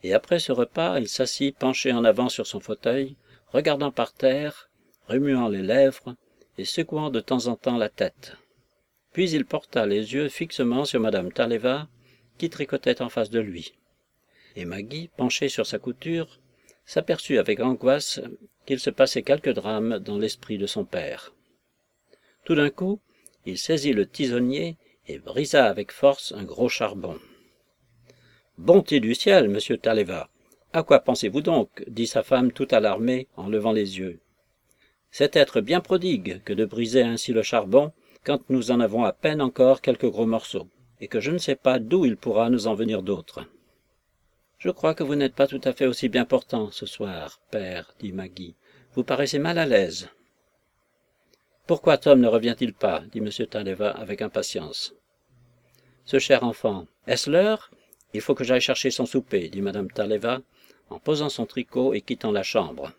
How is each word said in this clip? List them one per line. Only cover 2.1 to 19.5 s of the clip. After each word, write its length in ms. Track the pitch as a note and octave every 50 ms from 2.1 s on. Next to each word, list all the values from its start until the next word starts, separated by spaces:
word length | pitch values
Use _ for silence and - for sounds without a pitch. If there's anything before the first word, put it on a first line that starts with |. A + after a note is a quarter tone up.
| G#2+ G#2+ B2 B2+
sur 180 | - - A2
son 140 | - - -
fauteuil, 560 | - - A2 - - - A#2+ C3+ C#3 C3+ C#3+ _ _ _ - _ _ _ -
regardant 380 | C3 D3+ D#3+ D3 C#3 D3 C#3+
par 220 | B2+ - A#2 - _
terre, 560 | _ - C3 C3 C#3+ D3 D3 D3 - - _ _ _ _ _ _ _ _ -
remuant 400 | A#2 C3 C#3 C#3+ C3+ B2+ A#2+ A2+
les 140 | G2+ G2
lèvres 540 | F#2+ F#2+ A2+ C3+ C#3 C3+ C3 - _ B2+ B2 _ _ _ _ _ _ _ _ -
et 80 | G2
secouant 440 | - - - D#3+ - - D3+ D#3 D3+
de 100 | B2+ A#2
temps 280 | G#2 - C3 B2+ A#2 B2
en 80 | A#2+
temps 220 | - - C3+ B2 A#2+
la 120 | A2 G#2+
tête. 440 | _ - G2 F#2 _ _ - - - - _ _ _ _ _ _ _ _ _ _ _ _ _ _ _
Puis 160 | D#3+ F#3 F3+
il 140 | D#3+ D3+ B2+
porta 400 | _ - C#3+ - _ - B2 A2
les 280 | G#2 G2+ G#2 A2 G#2 A#2+
yeux 160 | C#3 D3+ C#3
fixement 560 | - - E3 E3 - - C3+ A#2+ A#2+ C3+ D3
sur 140 | C#3 - B2+
madame 320 | A2+ A2 G2+ F#2+ F2+ F2+
Taleva, 560 | - - B2+ A#2 A#2 A2 A2 B2+ B2+ D3 D3+ - _ _ _ _ _ _ _ _ _ _
qui 120 | - E3
tricotait 520 | - - D3+ - - C3+ - C3 B2 -
en 80 | B2+ A#2+
face 200 | - A#2+ A2+ G#2
de 100 | A2+ A2+
lui. 340 | A2 G2+ F2+ F2 - - _ _ _ _ _ _ _ _ _ _ _ _ _ _ _ _ _
Et 100 | G#2 F2
Maggie, 440 | F2 F2+ G2 G2+ A#2 C3+ D#3 E3+ E3+ _
penchée 340 | - B2+ B2 - - D3+ C3+
sur 180 | - - - -
sa 120 | - G#2
couture, 600 | - B2 B2 _ - E3 E3 E3 D#3+ - - _ _ _ _ _ _ _ _ _ _
s'aperçut 520 | - - D#3+ D#3 - F3 - - - D3 A2+
avec 220 | - - G#2+ G2
angoisse 640 | A#2 C3 B2+ B2 - B2+ C3+ D3 D3 - - - C3 A#2+ A2+ - A3+ - _ _ _
qu'il 140 | - C#3 B2+
se 100 | - B2+
passait 340 | - - C3+ C3 - B2+ -
quelque 260 | - C3+ C3+ -
drame 500 | C#3+